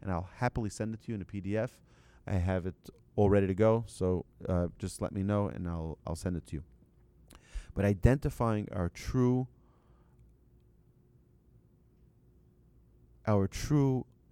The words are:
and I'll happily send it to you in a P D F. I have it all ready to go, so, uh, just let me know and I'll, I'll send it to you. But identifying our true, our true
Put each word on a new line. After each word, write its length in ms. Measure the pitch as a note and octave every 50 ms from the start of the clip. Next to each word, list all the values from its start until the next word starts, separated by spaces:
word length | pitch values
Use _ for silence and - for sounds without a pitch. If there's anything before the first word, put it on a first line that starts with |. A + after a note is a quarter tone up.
and 100 | - F#2+
I'll 200 | F2+ E2 F2+ - -
happily 340 | - B2+ A#2+ - B2 A2 G2
send 240 | - - G#2+ A2 A2+
it 80 | A2
to 60 | - A#2
you 60 | A2+
in 80 | G2
a 40 | F2
P 140 | - G#2 G2+
D 160 | F2+ G2 G#2
F. 160 | A2 A#2+ B2 - - - _ - _ - - _ - -
I 80 | - G2
have 320 | F2+ F2 F#2+ F#2 F#2 E2+
it 80 | F#2 - _ - - - - _ _ -
all 120 | G#2+ G#2 F#2+
ready 180 | G2+ G2+ G2
to 80 | F#2 F#2+
go, 300 | F#2 A2 A2 A2+ A#2 A2+
so, 380 | - - - F#2+ F#2 F#2 E2+ - - _ - - -
uh, 200 | F#2 F2 F2 E2+ - -
just 240 | F#2+ F#2 - -
let 100 | G2+ -
me 100 | - G2
know 260 | F#2+ G2+ G#2 G#2 G2+ D#2
and 200 | - - F2+ E2+
I'll, 300 | E2+ E2 D#2+ D#2+ - - -
I'll 100 | - E2+
send 180 | - - F#2 F2+
it 100 | D#2 -
to 100 | - E2
you. 60 | C#2+ - - - _ - _ _ _ - _ _ _ - - - - _ - - - - - -
But 100 | F#2+ F#2+
identifying 840 | G2+ G2+ F2 - B2 C3+ C#3+ - C#3+ - - A#2+ A2+ G#2+ G#2+ G2+ -
our 160 | - F#2+ F2 F2
true, 600 | - - - - - B2+ B2 B2 B2 B2+ B2+ - - _ _ _ _ _ _ _ - _ _ _ _ _ - _ _ _ _ _ _ _ _ _ _ _ _ _ _ _ _ _ _ _ _ _ _ _ _ _ _ - _ _ _ _ _ _ _ _ - _ _ _ _ _ _ - _ _ _ _ _ _ _ - _ _ _ - - _ - - -
our 200 | A2 G#2 G2+ G2
true 600 | F#2+ - - - - D3+ C#3+ C#3 C3+ B2+ B2 - - - _ _ _